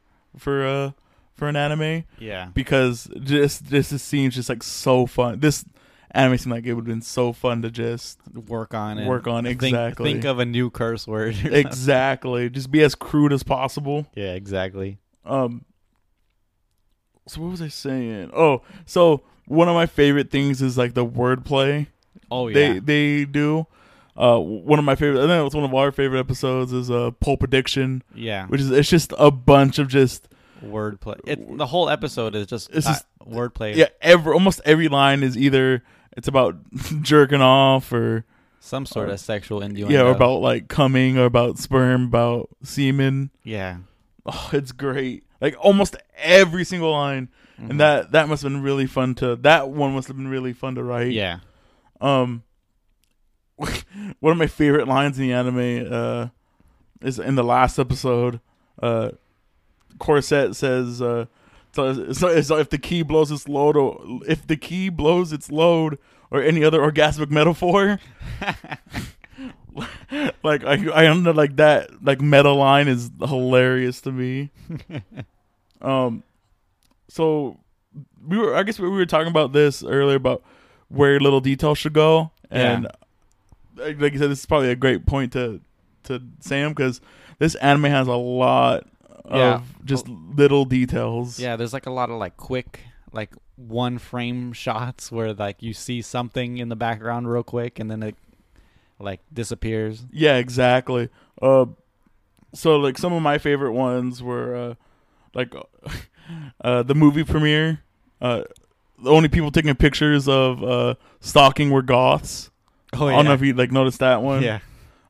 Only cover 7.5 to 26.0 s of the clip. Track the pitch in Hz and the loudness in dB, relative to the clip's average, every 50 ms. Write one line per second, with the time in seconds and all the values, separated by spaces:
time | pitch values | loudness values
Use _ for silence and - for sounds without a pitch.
7.5 | 117 117 113 113 117 117 117 117 117 120 - - - - _ - - 117 110 110 | -2 -2 -4 -6 -6 -6 -6 -6 -6 -8 -12 -16 -20 -20 _ -20 -20 -20 -14 -12
8.5 | 117 113 110 - - 110 104 107 104 107 104 110 127 123 107 120 117 117 117 123 | -10 -10 -10 -8 -8 -8 -8 -8 -8 -6 -4 -4 -4 -4 -4 -4 -4 -4 -4 -4
9.5 | 123 123 131 131 120 120 117 117 120 - - 147 147 117 113 139 131 123 123 120 | -4 -4 -2 -2 0 0 -2 -4 -6 -4 -4 -4 -4 -2 -2 -2 -2 -2 -2 -2
10.5 | 120 120 123 120 - - 120 113 117 113 - - 110 107 107 113 110 98 - 160 | -2 -2 -2 -4 -4 -4 -4 -4 -4 -6 -8 -8 -6 -4 -4 -4 -4 -4 -4 0
11.5 | - 147 139 139 131 131 127 139 139 127 131 135 131 - - 131 123 120 120 123 | 2 2 2 2 -2 -2 0 2 2 2 2 0 -2 -4 -4 -6 -4 -4 -4 -4
12.5 | 123 139 131 131 139 156 151 143 - - - - - 151 147 147 143 135 - - | -6 -8 -6 -2 4 4 4 4 4 0 -6 -4 0 2 2 4 2 0 -2 -4
13.5 | 143 127 135 131 - 151 147 139 143 151 147 - _ 104 101 95 90 95 101 101 | -4 -4 -4 -4 -6 -8 -8 -6 -6 -6 -8 -10 _ -10 -8 -8 -8 -10 -8 -6
14.5 | 98 95 92 95 95 98 95 98 98 - _ _ _ _ _ - 127 139 131 120 | -6 -4 -4 -6 -6 -8 -10 -10 -10 -14 _ _ _ _ _ -6 -4 -2 -2 -4
15.5 | 120 120 - _ _ _ _ _ _ _ _ _ _ _ _ _ _ _ _ _ | -6 -10 -14 _ _ _ _ _ _ _ _ _ _ _ _ _ _ _ _ _
16.5 | _ _ _ _ _ _ _ _ _ _ _ _ _ _ _ - - 147 160 175 | _ _ _ _ _ _ _ _ _ _ _ _ _ _ _ -20 -14 -12 -10 -10
17.5 | 185 175 165 151 - - - 139 131 131 123 113 110 101 90 - - - 165 151 | -8 -10 -10 -12 -12 -10 -8 -6 -6 -6 -6 -6 -8 -10 -12 -6 0 2 4 4
18.5 | 135 120 - - - - - - - 180 175 165 151 139 - _ _ _ _ - | 4 2 -4 -10 -20 -20 -20 -4 2 4 4 6 4 2 -2 _ _ _ _ -2
19.5 | 143 160 170 175 170 170 165 156 - - 143 143 143 143 135 - - 135 139 139 | 2 2 4 4 4 2 0 0 2 2 4 4 4 2 0 -2 -2 -2 0 0
20.5 | 139 127 135 131 120 127 123 120 120 123 123 117 123 120 123 123 127 127 123 - | -2 -2 -2 -2 0 -2 -2 -2 -2 -2 -4 -2 -2 -2 -2 0 -2 -2 -4 -2
21.5 | 143 135 135 139 147 147 147 - _ _ _ _ _ - _ _ 120 127 123 113 | -2 0 0 0 0 -2 -4 -8 _ _ _ _ _ -20 _ _ -6 -6 -4 0
22.5 | 107 143 147 143 107 95 101 147 147 147 147 147 147 147 143 143 139 147 147 147 | 2 4 4 4 2 0 -2 0 0 2 2 0 0 -2 -2 -2 -2 -2 0 0
23.5 | 156 160 160 - _ _ _ _ _ _ _ _ _ - 120 123 120 117 80 82 | 0 -2 -4 -6 _ _ _ _ _ _ _ _ _ 2 4 4 4 4 2 -2
24.5 | 110 101 85 143 151 147 147 143 135 - 147 147 139 127 135 160 180 170 147 139 | -8 -8 0 2 2 4 4 2 0 0 2 0 2 2 2 2 2 2 0 0
25.5 | 143 151 147 135 131 131 139 143 135 - | -2 -4 -4 -2 0 0 0 0 0 0